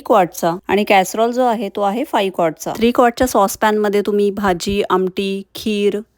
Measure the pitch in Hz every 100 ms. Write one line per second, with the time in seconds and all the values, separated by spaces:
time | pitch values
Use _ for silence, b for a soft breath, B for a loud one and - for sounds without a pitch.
0 | - 226 180 - 170 180 - 196 208 202
1 | 185 208 233 247 254 220 202 208 202 202
2 | 294 233 196 180 165 156 165 147 233 240
3 | 240 - 254 226 196 - 214 214 208 202
4 | 202 202 202 196 202 175 202 202 - 185
5 | 185 185 196 196 196 - 220 208 202 202
6 | 226